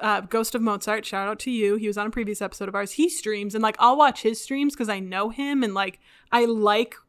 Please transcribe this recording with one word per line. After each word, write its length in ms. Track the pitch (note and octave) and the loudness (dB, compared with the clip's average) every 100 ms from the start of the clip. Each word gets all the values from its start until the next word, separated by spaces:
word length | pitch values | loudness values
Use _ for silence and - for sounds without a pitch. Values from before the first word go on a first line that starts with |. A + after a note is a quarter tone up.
uh, 220 | G#3+ G3+ | -2 -2
Ghost 320 | G3 A3+ A3+ | 0 -2 0
of 80 | A#3+ | 0
Mozart, 420 | A3+ G3+ - G#3+ | 0 0 -2 -4
shout 240 | - G3 G3 | -4 -4 -4
out 100 | G#3+ | -6
to 100 | C4 | -4
you. 260 | A#3 G3+ G#3+ | 0 2 2
He 100 | G#3+ | 0
was 120 | G3+ | -2
on 80 | G#3 | -4
a 40 | |
previous 300 | A#3+ G#3 G#3 | -4 -4 -4
episode 260 | F#3+ - G3 | -6 -8 -6
of 60 | |
ours. 180 | G3 G3+ | -4 -2
He 180 | - E4+ | 2 2
streams, 440 | - G#3+ G#3 G#3 | 0 -4 -4 -4
and, 60 | A3 | 0
like, 140 | A3 G#3+ | 0 4
I'll 200 | A#3 C#4 | 4 6
watch 240 | C#4+ - | 6 4
his 180 | G#3+ A3+ | 0 -2
streams 340 | - C4+ C#4+ | -2 0 0
'cause 140 | - A3 | 0 -4
I 120 | G3 | -4
know 280 | F#3 F#3+ G#3+ | -4 -4 -4
him, 340 | A3+ C#4 C#4 | -4 -2 0
and, 120 | A3+ | 0
like, 260 | G3 G3 - _ - _ | 0 -4 -6 _ -20 _
I 140 | A#3+ A#3+ | 2 4
like 480 | A3 G#3 G#3 A#3+ - | 4 4 4 0 -6